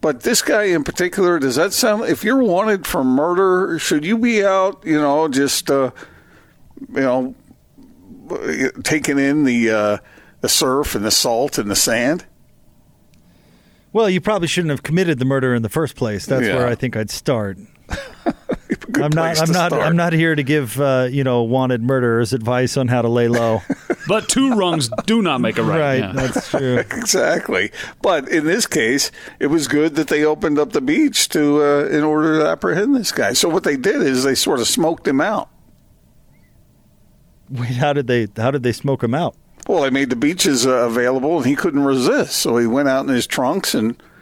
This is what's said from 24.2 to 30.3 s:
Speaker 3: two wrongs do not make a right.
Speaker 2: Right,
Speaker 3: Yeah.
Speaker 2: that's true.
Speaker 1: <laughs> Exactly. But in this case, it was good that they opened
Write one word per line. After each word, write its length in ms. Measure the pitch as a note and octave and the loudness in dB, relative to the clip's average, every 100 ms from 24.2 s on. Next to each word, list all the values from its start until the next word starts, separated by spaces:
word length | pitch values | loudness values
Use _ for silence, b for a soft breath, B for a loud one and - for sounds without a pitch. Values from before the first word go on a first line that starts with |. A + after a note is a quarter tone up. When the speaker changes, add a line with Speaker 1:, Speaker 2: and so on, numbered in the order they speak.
| G#3 | 0
Speaker 3:
two 260 | - C4+ | 0 2
wrongs 340 | A3+ F3+ D#3+ A#2+ - | 2 0 0 -2 -4
do 160 | - A3+ | 0 2
not 200 | F#3 C3 | 2 0
make 180 | A#2 A#2 | 0 0
a 60 | |
right. 160 | - D#3+ | 0 0
Speaker 2:
Right, 180 | D3 C3+ | 0 0
Speaker 3:
Yeah. 140 | G2 | -2
Speaker 2:
that's 380 | C3+ C3 B3+ - | -4 -2 -4 -4
true. 260 | - C3 B2 | -4 0 -2
Speaker 1:
<laughs> 120 | - | -2
Exactly. 800 | - A#3 F#3+ - E3+ - F3+ F#3+ B B B | -6 -2 0 0 0 -2 -2 -4 B B B
But 260 | - E3 C3+ | 0 0 0
in 160 | E3+ | -2
this 200 | D3+ G3+ | 0 0
case, 460 | - D#3 A2+ C#3 - B B B | 0 0 0 0 -2 B B B
it 80 | D3 | 0
was 180 | D#3+ C3+ | 0 0
good 300 | C#3+ D#3+ D3 | 0 0 0
that 100 | D#3 | -2
they 180 | D3+ | 0
opened 360 | D3+ | 0